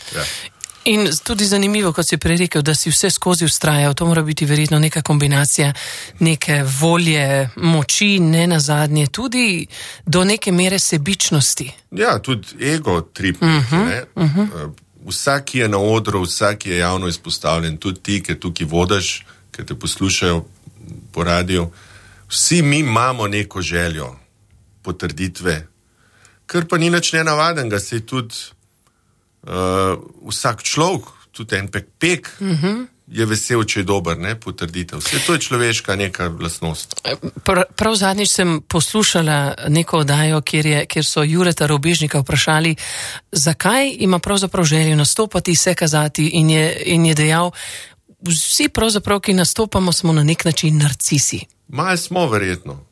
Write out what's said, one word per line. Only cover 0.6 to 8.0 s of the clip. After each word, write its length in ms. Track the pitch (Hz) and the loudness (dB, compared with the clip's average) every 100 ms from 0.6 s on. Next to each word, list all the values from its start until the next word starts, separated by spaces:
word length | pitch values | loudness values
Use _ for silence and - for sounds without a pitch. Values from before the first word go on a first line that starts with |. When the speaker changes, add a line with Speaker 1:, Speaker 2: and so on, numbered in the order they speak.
| - - | -14 -4
Speaker 2:
In 240 | - 214 196 | 0 2 2
z-, 140 | 156 | 0
tudi 240 | - 220 | -2 0
zanimivo, 480 | 208 202 196 208 190 | 2 2 2 2 2
kot 100 | 156 | 0
si 120 | 165 160 | 0 0
prej 200 | 165 170 | 0 2
rekel, 240 | 180 160 | 2 0
da 120 | 147 | 0
si 160 | 151 - | 0 2
vse 160 | 143 196 | 2 2
skozi 380 | - - 175 160 | 0 0 2 2
vztrajal. 480 | - 156 147 143 | 2 2 2 2
To 100 | 139 | 2
mora 180 | 170 165 | 2 2
biti 220 | 156 156 | 2 0
verjetno 340 | 147 147 151 151 | 2 2 4 4
neka 240 | 156 156 | 2 2
kombinacija 720 | 143 147 143 139 143 - 143 143 - - - - | 0 2 4 2 2 2 2 0 -6 -12 -10 0
neke 480 | 165 156 - 147 135 | 2 2 0 0 0
volje, 800 | 135 165 170 170 151 139 139 131 | 2 2 4 4 2 2 2 0
moči, 640 | 113 131 165 135 - | 0 2 2 2 2